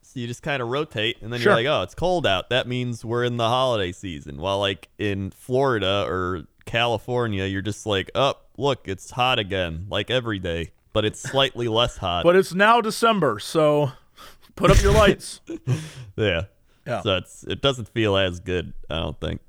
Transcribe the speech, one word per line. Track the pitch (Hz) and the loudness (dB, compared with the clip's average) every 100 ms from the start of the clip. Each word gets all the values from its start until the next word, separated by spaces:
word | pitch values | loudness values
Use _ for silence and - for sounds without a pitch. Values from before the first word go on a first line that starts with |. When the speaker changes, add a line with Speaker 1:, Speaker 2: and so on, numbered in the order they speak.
Speaker 1:
So | _ - | _ -12
you | 117 | -10
just | 120 | -8
kinda | - 139 | -6 -4
rotate, | 117 131 160 113 107 - | -4 -4 -4 -4 -4 -4
and | 107 | -8
then | 120 | -2
Speaker 2:
Sure. | 120 | 2
Speaker 1:
you're | 190 123 | 4 2
like, | 139 | 0
"Oh, | |
it's | 92 - | -2 -2
cold | 170 180 123 | 0 2 2
out. | 95 - | 0 0
That | 123 - | -2 0
means | 123 123 117 | -4 -4 -6
we're | 113 120 123 | -4 0 0
in | 120 | 0
the | 113 | 2
holiday | 127 131 113 92 | 2 2 0 -2
season." | 87 98 76 71 69 | -6 -10 -10 -12 -6
While, | 87 98 | -2 0
like, | 101 98 - _ | 0 -2 -10 _
in | 104 98 95 | -4 -2 -6
Florida | - - 127 139 117 95 101 71 | -10 -2 0 2 2 0 0 0
or | 90 92 90 - _ | -2 -2 -6 -10 _
California, | - 117 120 110 - 123 117 98 | -6 -2 0 -2 -2 -2 -2 -2
you're | 95 98 | -4 -4
just | 98 98 107 | -6 -8 -2
like, | 98 92 - | -2 -2 0
"Oh, | 135 - _ - | 0 -2 _ -4
look, | 139 135 - | -2 -2 -6
it's | 95 - | -10 -10
hot | - 123 123 | -2 0 0
again," | 98 95 87 80 98 | -2 -2 -2 -6 -6
like, | 95 107 | -6 -2
every | 127 117 101 | -2 -2 -4
day. | 90 85 82 _ _ | -4 -4 -6 _ _
But | 107 | 0
it's | 107 - | 0 -2
slightly | - 135 135 - 120 | -4 0 0 0 -2
less | 110 120 - | 2 0 0
hot. | 95 87 | -4 2
Speaker 2:
But | 165 180 | 4 4
it's | 185 | 2
now | 170 208 240 | 2 4 4
December, | 220 - 226 220 147 107 | 2 0 2 4 2 0
so | - 165 151 147 143 - _ _ - - _ - | -2 2 4 4 0 -4 _ _ -20 -20 _ 0
put | 180 | 6
up | - | 8
your | 196 | 8
lights. | 208 202 - - - - | 6 6 4 -4 -16 -14
Speaker 1:
<laughs> | 339 - 147 156 135 117 - | -12 -4 -4 -4 -16 -16 -2
Yeah. | 107 85 98 _ _ _ - | 0 0 -4 _ _ _ -8
Speaker 2:
Yeah. | 117 | -4
Speaker 1:
So | 90 92 | 0 -2
it's, | - - | -2 -16
it | - 110 | -10 -2
doesn't | 139 127 104 | -2 -2 -6
feel | 117 110 98 | 0 2 2
as | 95 87 | 2 -2
good, | 90 90 - - - | -4 -4 -4 -10 -8
I | 80 | -6
don't | 82 76 | -6 -6
think. | 80 82 | -6 -8